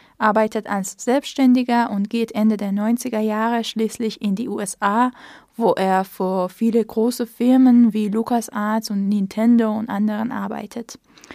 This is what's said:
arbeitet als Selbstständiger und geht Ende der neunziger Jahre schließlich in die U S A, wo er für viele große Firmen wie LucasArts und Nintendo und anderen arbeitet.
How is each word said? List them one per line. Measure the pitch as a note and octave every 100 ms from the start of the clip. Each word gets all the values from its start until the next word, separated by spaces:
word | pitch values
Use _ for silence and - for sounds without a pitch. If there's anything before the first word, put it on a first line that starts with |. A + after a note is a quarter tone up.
| _ _
arbeitet | G#3+ G#3 A3 A3 G#3
als | G3+ F#3+ -
Selbstständiger | - C4+ - - C4 B3+ B3 A#3+ A#3
und | G3+ G3+
geht | A#3 A3+
Ende | - A3 G#3
der | G3+
neunziger | G3 G#3+ A#3+ B3+ A3
Jahre | G#3+ G#3+ A3+ A#3 A3+
schließlich | A3 A3 - A3 -
in | G#3 F#3+
die | B3+
U | A3+
S | G3+ -
A, | G3+ G#3+ B3 - - - _ -
wo | A3
er | - F#3+ F#3
für | G3 - F#3 F#3 F3+
viele | - A3+ A3+
große | G#3+ A3 A#3 B3 A#3
Firmen | - B3 C4 C4 A#3+ A#3
wie | G#3+ G#3
LucasArts | G#3+ A3+ A#3+ A3+ A3 G#3 A3 A3
und | G3+ G3
Nintendo | G#3 F#3+ - A#3 A#3 A3 G#3+
und | G#3+
anderen | G3+ G#3+ G#3+ A#3
arbeitet. | G#3 G3 A3 G#3 A#3 A#3 - _ _ -